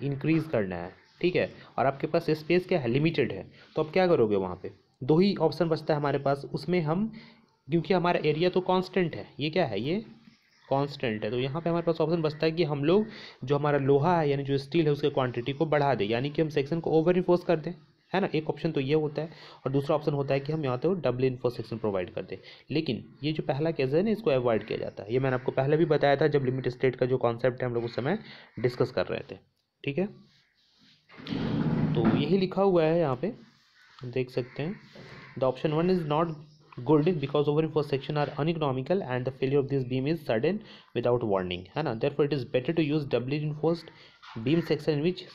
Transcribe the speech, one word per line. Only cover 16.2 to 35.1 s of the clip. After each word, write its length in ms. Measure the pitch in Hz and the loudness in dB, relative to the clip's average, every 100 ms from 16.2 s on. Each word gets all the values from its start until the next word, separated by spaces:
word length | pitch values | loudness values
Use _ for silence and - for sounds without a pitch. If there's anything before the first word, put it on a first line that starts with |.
| 143 | -2
कि 120 | 147 | -2
हम 80 | 156 | 0
section 300 | 151 135 165 | 0 -2 -2
को 120 | - | 2
over 220 | 156 165 | 2 4
रिइंफोर्स 300 | 180 180 175 | 2 4 2
कर 160 | - 165 | 2 -2
दें। 140 | 156 180 _ _ _ | -2 -10 _ _ _
है 80 | 185 | -2
ना, 80 | - 156 | 0 -2
एक 140 | 156 | -4
option 220 | 147 165 | -4 -2
तो 100 | 151 | -2
ये 120 | 135 | 0
होता 280 | 156 151 151 | 0 0 -4
है 80 | 160 - - - - | -8 -10 -20 -8 -2
और 60 | |
दूसरा 240 | 139 143 147 | 0 2 0
option 180 | 156 | 0
होता 200 | 143 135 | -2 0
है 60 | 139 | -2
कि 140 | 139 | -2
हम 120 | 160 139 | -2 -2
यहाँ 140 | 127 | 0
तो 140 | 160 | 0
double 280 | 190 135 123 | 0 0 2
रीइंफोर्स्ड 360 | 131 127 123 120 | 0 0 -4 -4
सेक्शन 200 | 110 113 | -8 -4
provide 320 | 110 95 87 | -2 -2 -4
कर 120 | 95 | -8
दें। 160 | 90 98 - - - | -10 -12 -16 -18 -6
लेकिन 340 | 151 160 104 - - | -4 -2 -4 -6 -8
ये 80 | 147 | -6
जो 120 | 151 | -4
पहला 280 | - 135 165 | -4 -2 -2
case 220 | 160 131 | -2 0
है 100 | 156 | 2
ना, 60 | 220 | 2
इसको 200 | 214 156 | 0 2
avoid 380 | 131 123 107 107 | 2 2 0 -2
किया 100 | 90 | -6
जाता 260 | - - | -8 -10
है। 100 | 101 | -2
ये 60 | 123 | 0
मैंने 160 | 135 127 | 0 0
आपको 160 | 131 | -2
पहले 260 | 131 135 156 | 0 2 2
भी 80 | 165 | 4
बताया 300 | 143 143 139 | 4 4 4
था, 120 | 156 | 2
जब 180 | 143 127 | 2 0
limit 220 | 131 127 | -2 -4
state 280 | - 131 123 | 0 0 2
का 100 | 127 | 0
जो 120 | 127 | 2
concept 440 | 120 117 131 123 | 0 0 -2 -2
है, 60 | 127 | -4
हम 60 | |
लोग 100 | 117 | -4
उस 120 | 117 - | -4 -4
समय 240 | 135 214 - - - - | -2 -2 -6 -20 -18 -4
discuss 320 | 123 - - | -2 0 -2
कर 140 | - - | -2 -4
रहे 160 | - - | -6 -8
थे, 60 | - _ _ _ _ 139 | -16 _ _ _ _ -6
ठीक 120 | 139 | -4
है। 80 | 196 - - _ _ _ _ _ _ _ _ - - - - - - - - | -4 -6 -20 _ _ _ _ _ _ _ _ -16 -8 -6 -2 -2 0 0 0
तो 240 | 117 110 113 | 2 2 2
यही 200 | 143 190 | 2 2
लिखा 240 | 185 190 | 2 2
हुआ 220 | 196 175 | 4 4
है 160 | 156 170 | 4 4
यहाँ 160 | 151 123 | 2 0
पे, 180 | 190 - - _ _ _ _ - 131 | -4 -8 -18 _ _ _ _ -14 -6
देख 240 | 131 127 | -4 -4
सकते 340 | - 123 - | -4 -6 -6
हैं, 120 | 156 220 - - - | -6 -8 -16 -20 -20